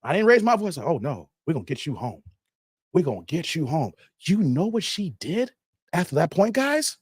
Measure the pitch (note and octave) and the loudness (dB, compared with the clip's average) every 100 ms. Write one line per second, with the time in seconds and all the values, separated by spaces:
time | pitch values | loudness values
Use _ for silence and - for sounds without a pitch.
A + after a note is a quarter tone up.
0 | B2 E3 A3 A#3+ A3 A#3 G#3 D#3+ A2+ D#3 | 0 2 6 6 6 2 0 -6 -2 -2
1 | A#2 A#2+ E2 _ - D#3 F#2 C3+ - A#2+ | -2 -6 -10 _ -4 -4 -2 -8 -6 -6
2 | B2 G2 - _ _ _ _ _ _ - | -8 -10 -18 _ _ _ _ _ _ 0
3 | D#3 G#2 E2+ D#3+ E3 E3 C#3 D#3 A#2+ - | 0 -2 -6 -6 -4 -4 -2 -2 -4 -6
4 | _ _ - G3+ F3+ B2+ G3 A3+ - - | _ _ 0 2 4 2 0 -2 -4 -6
5 | G3+ A2+ - F#3+ B3 _ _ _ _ - | -6 -8 -6 -4 -4 _ _ _ _ -2
6 | F3+ C#3 D#3+ - G#3 A#3 C4+ D4+ D#4 - | 0 0 0 2 2 4 0 0 -2 -8